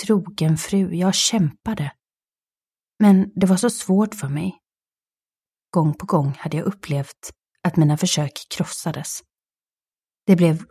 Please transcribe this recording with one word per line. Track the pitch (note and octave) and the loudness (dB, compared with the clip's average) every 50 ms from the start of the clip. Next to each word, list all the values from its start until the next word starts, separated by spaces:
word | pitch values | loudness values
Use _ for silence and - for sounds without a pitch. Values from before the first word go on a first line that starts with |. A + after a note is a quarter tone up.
| - | -2
trogen | - A3 G3+ - - - - D#3+ D#3 D#3+ D#3 | 0 0 0 0 -4 -4 -2 0 0 0 0
fru. | - - - G3 F#3+ F3+ F3 | -2 -2 0 0 0 0 -2
Jag | E3+ F3+ F#3+ F#3 | 0 0 0 0
kämpade. | - - - - A3 E3+ D3 - _ - A3+ A3 G3+ D3 C#3 - _ _ _ _ _ _ _ _ _ _ _ _ _ _ _ _ _ _ _ _ - | 0 0 0 0 0 0 0 -2 _ -8 -6 -6 -4 -6 -8 -10 _ _ _ _ _ _ _ _ _ _ _ _ _ _ _ _ _ _ _ _ 4
Men | G#3+ G#3 G3 F#3+ F#3+ G3+ - | 6 6 6 6 4 2 -2
det | F#3 G3 F#3 | 0 2 2
var | F#3+ F3+ | 4 4
så | - A#3+ | 2 0
svårt | A#3 - - - F#3 G3 G#3+ G#3 - | -2 -2 -2 0 2 2 2 0 -4
för | - - C3+ | -6 -8 -6
mig. | C#3 D3 E3+ F#3+ - - _ _ _ _ _ _ _ _ _ _ _ _ _ _ _ _ _ _ _ _ _ _ | -4 -4 -4 -6 -6 -8 _ _ _ _ _ _ _ _ _ _ _ _ _ _ _ _ _ _ _ _ _ _
Gång | - F3 D#3 D3+ D3 | 0 0 2 0 0
på | - - | -2 -4
gång | G3+ G#3 D#3+ C#3 C#3+ C#3 - | -2 0 0 0 0 -4 -6
hade | - D#3 D3 D3+ | -8 -8 -6 -4
jag | - | -4
upplevt | - - - - - D3 C#3 C#3 - - _ - - - _ _ _ _ _ - | -4 -6 -6 -6 -6 -4 -4 -4 -6 -12 _ -20 -20 -20 _ _ _ _ _ -4
att | F3 - F3 | -2 2 4
mina | D#3 D3 D3+ D#3 | 4 4 2 2
försök | - F3 - - D3 C#3+ - - - - | 0 0 0 -2 -2 -4 -6 -12 -16 -10
krossades. | - - - - - - - E3+ D#3 C#3 D3+ - - - - _ _ _ _ _ _ _ _ _ _ _ _ _ _ _ _ _ _ _ _ | -6 -6 -6 -6 -8 -10 -8 -8 -8 -8 -10 -10 -12 -14 -14 _ _ _ _ _ _ _ _ _ _ _ _ _ _ _ _ _ _ _ _
Det | - F#3+ | 2 4
blev | E3+ F3 E3 D#3+ D#3+ - - | 4 4 4 2 0 -4 -10